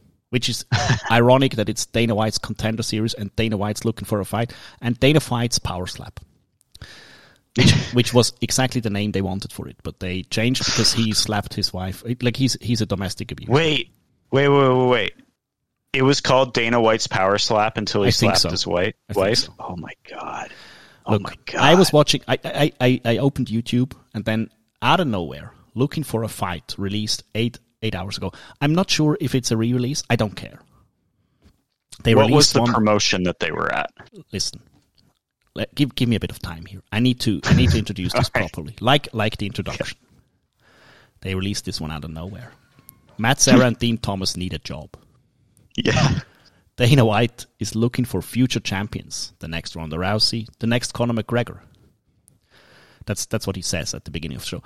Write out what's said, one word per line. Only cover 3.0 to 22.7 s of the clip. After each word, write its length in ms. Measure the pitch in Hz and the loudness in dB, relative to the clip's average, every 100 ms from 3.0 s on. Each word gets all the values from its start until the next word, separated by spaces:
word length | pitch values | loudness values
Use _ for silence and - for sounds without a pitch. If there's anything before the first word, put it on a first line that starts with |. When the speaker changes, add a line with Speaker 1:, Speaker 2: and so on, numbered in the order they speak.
| 113 | -2
Speaker 1:
and 200 | - 101 - | -4 -6 -2
Dana 180 | 113 104 | -2 0
White's 300 | 104 104 117 | -2 -2 -4
Looking 200 | - - | -4 -4
for 140 | 107 | -4
a 60 | 92 | -2
Fight, 280 | 104 117 - - - | -4 -4 -8 -20 -6
and 180 | 117 120 | -4 2
Dana 220 | 135 156 | 4 4
Fight's 360 | - 120 120 - | 2 -2 -2 -2
Power 300 | - 90 92 | -4 -6 -8
Slap, 320 | - - - - _ _ _ _ _ - - - - - _ _ - | -10 -16 -18 -20 _ _ _ _ _ -20 -20 -20 -20 -20 _ _ 4
which, 160 | 123 | 6
Speaker 2:
<laughs> 220 | - - | 6 2
Speaker 1:
which 200 | 123 117 | 2 4
was 200 | 123 - - | 4 2 -2
exactly 400 | 113 - 127 131 | -2 0 0 0
the 80 | 110 | -2
name 240 | 101 104 | -2 -2
they 80 | 98 | -2
wanted 320 | 95 95 - | -2 -4 -8
for 160 | - - | -12 -14
it, 80 | - | -12
but 180 | - - | -14 -10
they 220 | 92 92 | -8 -8
changed 420 | - - 117 135 - | -4 0 2 0 0
because 260 | - 110 | 2 2
he 220 | 113 110 | 2 2
slapped 400 | 101 - 104 - | 0 0 -2 -4
his 180 | - - | -6 -6
wife. 320 | 90 92 104 113 | -4 -8 -8 -8
It, 160 | 123 | -2
like, 140 | 123 117 | -2 2
he's, 220 | 131 - | 0 0
he's 220 | 107 113 | -2 0
a 40 | 107 | 0
domestic 460 | 95 98 - - | -2 -4 -6 -10
abuser. 220 | - - | -10 0
Speaker 2:
Wait, 380 | 135 160 143 - _ _ _ _ | 2 4 0 -4 _ _ _ _
wait, 180 | 135 143 | 2 4
wait, 200 | 143 135 | 6 6
wait, 200 | 127 127 | 4 4
wait. 240 | 120 92 - _ _ _ _ _ _ _ | 2 0 -6 _ _ _ _ _ _ _
It 80 | 131 | 2
was 180 | 131 139 | 2 2
called 320 | - 131 131 | 4 4 4
Dana 260 | 120 117 120 | 0 2 4
White's 280 | 110 113 - | 4 2 0
Power 300 | 107 95 104 | 0 2 2
Slap 380 | - 110 107 - | 2 2 2 -2
until 260 | 104 107 | -2 2
he 60 | 98 | 2
Speaker 1:
I 20 | |
think 240 | - 95 92 | 2 2 2
Speaker 2:
slapped 60 | |
Speaker 1:
so. 80 | 87 | 0
Speaker 2:
his 120 | 87 90 | -2 -2
wi-, 280 | 90 101 - - | -2 -2 -6 -6
Speaker 1:
I 40 | |
think 120 | 101 98 | 0 2
Speaker 2:
wife? 120 | 104 | 0
Speaker 1:
so. 160 | - - | -2 -12
Speaker 2:
Oh 160 | - 87 | -12 -12
my 180 | 76 - - | -12 -16 -18
God. 440 | - - - - - - - - _ - | -14 -12 -12 -14 -18 -20 -20 -20 _ -2
Oh 60 | |
Speaker 1:
Look, 100 | 107 | -2
Speaker 2:
my 100 | - - - | -2 -12 -8
God. 160 | - | 2
Speaker 1:
I 120 | 135 | 6
was 180 | 180 180 | 6 6
watching, 300 | 151 147 139 - | 4 4 0 -2
I, 100 | 131 | -4
I, 280 | - 135 147 | -4 -2 -2